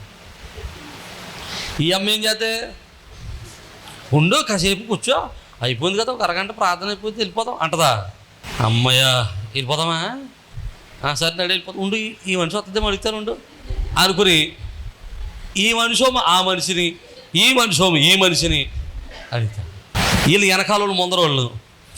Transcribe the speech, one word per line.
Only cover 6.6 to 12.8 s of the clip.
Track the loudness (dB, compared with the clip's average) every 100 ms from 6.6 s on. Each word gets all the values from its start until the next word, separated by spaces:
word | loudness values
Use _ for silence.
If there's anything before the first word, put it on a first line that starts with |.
| 0 0 -4
అయిపోతే | -6 -6 -4
వెళ్ళిపోతాం" | -4 -2 -4 -2
అంటదా? | -2 4 4 2 -4 -14 -20 -18 -10 -2
"అమ్మయ్య, | 2 4 4 4 4 4 0 -4
వెళ్ళిపోదామా? | -6 -6 -2 0 0 -2 -4 -8 -12 -20 -16 -12 -10 -12 -20 -6 -4
ఆ, |
సరే, | 0 -2
నడి, | -2
వెళ్ళిపోతాం. | -2 -2 -2 -4
ఉండు, | -2 -2
ఈ, | -4 -8 -2
ఈ | 0
మనిషి | 0 -2
వస్తుందేమో | -4 -2